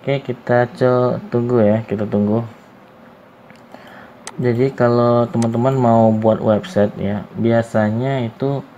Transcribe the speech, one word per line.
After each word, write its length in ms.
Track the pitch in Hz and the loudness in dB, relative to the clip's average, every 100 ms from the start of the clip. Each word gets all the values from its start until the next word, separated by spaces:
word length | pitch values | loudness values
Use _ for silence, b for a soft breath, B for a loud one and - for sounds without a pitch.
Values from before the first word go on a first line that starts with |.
Oke, 240 | - 139 | -2 -4
kita 480 | - 123 - 123 120 | -4 -10 0 0 0
co-, 480 | - 127 123 123 113 110 | 0 0 2 0 -2 -4
tunggu 320 | 120 120 123 | -4 0 2
ya, 240 | 104 107 | 2 2
kita 240 | 113 104 104 | -2 -6 -2
tunggu. 320 | 107 104 110 113 - - - - - - - - - - - - B B B B B - - | -2 0 -2 -4 -14 -20 -20 -20 -20 -20 -20 -20 -20 -20 -20 -20 B B B B B -20 -6
Jadi 320 | 123 117 135 | -2 0 -2
kalau 560 | 135 120 120 120 120 117 | 2 2 4 2 2 0
teman-teman 480 | 120 117 117 123 135 | 0 -2 0 0 2
mau 320 | 123 113 113 110 | 2 4 4 4
buat 240 | 110 110 | 2 0
website 560 | 110 107 - - 104 - | 0 0 0 0 -2 -2
ya, 320 | 95 104 - 104 | -6 -6 -10 -4
biasanya 880 | 113 117 113 110 107 110 131 135 | 0 0 0 0 0 -2 -4 -4
itu 400 | 117 - 139 139 - | -6 -6 -6 -4 -10